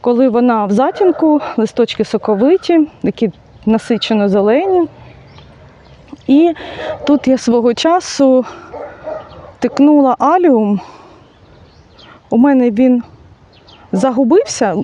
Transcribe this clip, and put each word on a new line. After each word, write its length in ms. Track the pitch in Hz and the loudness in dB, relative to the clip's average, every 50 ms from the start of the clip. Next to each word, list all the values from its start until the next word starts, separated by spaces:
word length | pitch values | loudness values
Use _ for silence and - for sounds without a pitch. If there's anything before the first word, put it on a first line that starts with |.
Коли 280 | - 240 240 233 269 262 | 0 0 2 2 2 2
вона 360 | 208 240 247 247 233 220 208 | 2 2 2 2 2 0 0
в 60 | 196 | -2
затінку, 680 | 208 202 262 320 - - 403 370 311 - 330 311 302 294 - - - | 0 0 0 -2 0 0 0 0 2 2 2 2 2 0 -2 -4 -4
листочки 480 | - 220 - - - 233 - - - 180 | -4 -4 -2 0 -2 -2 -2 -2 -6 -6
соковиті, 840 | - - 208 - - 214 196 220 277 359 381 - - 349 330 302 302 - - | -4 -4 -6 -2 -2 0 2 2 2 2 0 0 0 2 2 2 0 -4 -6
такі 300 | - 269 - - 233 196 - - - _ - - - | -6 -6 -2 -2 -4 -4 -4 -8 -20 _ -20 -8 -2
насичено 640 | 214 220 220 - - 233 208 - - 226 214 202 202 | -2 -2 -2 0 -2 -4 -4 -2 -2 0 0 0 0
зелені. 580 | 190 208 196 208 226 285 370 392 370 359 330 294 - - - - - - - - - - - - - - - - - - - - - - - - - - - | 0 0 2 2 2 0 0 0 0 0 0 -2 -6 -18 -20 -20 -20 -20 -20 -20 -20 -20 -20 -20 -20 -20 -20 -20 -20 -20 -20 -20 -20 -20 -20 -20 -20 -12 -2
І 260 | - 269 285 330 349 320 - - - - - - - - - - | 0 2 4 4 2 0 -4 -12 -16 -14 -12 -10 -10 -10 -8 -2
тут 200 | - 294 285 - | -2 -2 0 2
я 100 | 254 262 | 0 -2
свого 360 | 247 - - 233 240 226 247 233 | 0 0 0 0 0 0 0 -2
часу 720 | - - 320 339 370 - - - - 277 269 262 254 240 - - - - - - - - - - - - - - - - - - - - - - _ | 0 0 0 0 0 -2 -6 -2 0 2 4 4 2 0 -2 -12 -20 -20 -18 -16 -16 -16 -16 -18 -16 -14 -14 -14 -14 -16 -18 -20 -20 -20 -20 -12 _
тикнула 560 | - 240 247 - 277 294 302 294 277 262 240 - | -6 -4 0 2 4 4 4 4 4 2 0 0
аліум. 600 | - 269 330 381 349 330 262 220 220 202 208 185 - - - - - - - - - _ _ _ - _ - - - _ _ - _ _ _ - - - - - _ _ | 0 0 0 2 2 2 2 2 0 0 -2 -4 -6 -12 -20 -20 -20 -20 -20 -20 -20 _ _ _ -20 _ -20 -20 -20 _ _ -20 _ _ _ -20 -20 -20 -20 -20 _ _
У 80 | - | 0
мене 340 | 226 247 285 277 262 247 240 | 2 2 4 4 2 2 0
він 320 | 208 208 262 254 254 240 233 - - - - - - _ _ _ _ - _ - - - - - | 2 2 2 2 2 0 -2 -8 -20 -20 -20 -20 -20 _ _ _ _ -20 _ -20 -20 -20 -12 -6
загубився, 840 | - 190 185 269 240 233 277 226 294 403 554 - - - 254 202 165 190 | -4 -2 -2 0 0 0 0 2 2 2 2 0 -4 -2 -2 -2 -2 -4